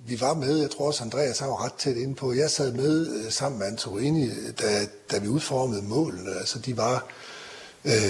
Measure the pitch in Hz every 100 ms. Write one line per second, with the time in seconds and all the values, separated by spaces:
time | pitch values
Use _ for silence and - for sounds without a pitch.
0 | 117 120 131 160 131 156 143 - 143 143
1 | 113 127 143 117 139 107 - - 143 120
2 | 131 135 135 123 156 - 139 120 143 160
3 | 165 120 110 - 135 120 98 113 117 101
4 | 139 160 123 110 110 113 107 104 104 -
5 | - 104 101 143 - 135 131 104 101 120
6 | 160 92 92 95 92 117 120 117 113 127
7 | - - - - - - - - 143 110